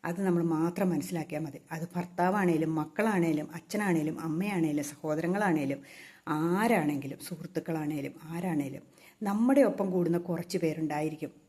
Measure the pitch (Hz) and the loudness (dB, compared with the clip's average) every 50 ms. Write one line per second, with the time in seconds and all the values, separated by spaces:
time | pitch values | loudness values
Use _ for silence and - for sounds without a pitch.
0 | - 165 170 180 196 185 175 170 170 170 160 156 165 170 170 - 202 185 175 185 | -4 -4 -2 0 2 2 4 4 4 2 2 2 0 0 0 0 0 2 2 0
1 | - - 180 165 151 - 151 151 160 147 - - - - 160 160 170 170 - 180 | -2 -2 -4 -6 -4 -4 -4 -6 -6 -6 -8 -12 -12 -10 -8 -8 -8 -6 -4 -6
2 | 175 - - - 175 185 196 208 190 175 165 156 160 160 160 156 151 151 - - | -6 -4 -2 0 2 2 2 2 2 2 2 2 2 0 0 -2 -2 -4 -2 0
3 | 208 220 208 180 170 165 156 147 151 - - 170 - - - 208 208 196 175 160 | 0 2 2 2 2 2 2 0 -2 -6 -10 -14 -12 -6 -4 -2 0 2 2 2
4 | 151 156 156 - 165 165 151 165 190 208 202 175 165 156 147 147 143 - - - | 0 -2 -4 -4 -4 -4 -2 -2 -2 0 0 0 0 2 0 -2 -2 -4 -8 -8
5 | - 156 151 156 165 170 185 202 214 190 160 156 139 135 139 135 - - - - | -4 -2 -2 0 0 0 0 2 2 2 2 2 0 -2 -4 -6 -8 -18 -20 -20
6 | - - - - _ - 151 151 160 170 175 196 220 240 233 190 151 147 147 139 | -20 -20 -20 -14 _ -4 -2 0 2 2 2 2 4 4 4 4 4 2 0 -2
7 | 135 135 156 - - - 180 151 160 160 - 160 160 - 165 156 151 147 156 143 | -4 -8 -10 -10 -10 -12 -12 -10 -12 -6 -6 -6 -4 -4 -4 -2 -2 -4 -4 -4
8 | 139 139 - - 165 156 165 170 180 185 165 143 139 135 131 - - - _ - | -6 -8 -10 -12 -14 -10 -8 -4 -2 0 0 0 -2 -4 -8 -12 -16 -18 _ -20
9 | - - _ _ 214 196 202 214 233 254 269 285 269 - - - 196 190 180 180 | -20 -20 _ _ -4 -2 0 2 4 6 8 8 8 6 4 0 -2 0 2 2
10 | 175 165 170 175 175 - 170 170 170 - - 175 170 160 151 165 160 147 151 151 | 2 2 2 0 0 -2 -4 -4 -4 -4 -2 0 0 0 0 0 -2 -2 -2 -2
11 | 156 156 147 151 151 139 - - _ | -2 -2 -4 -6 -10 -10 -12 -16 _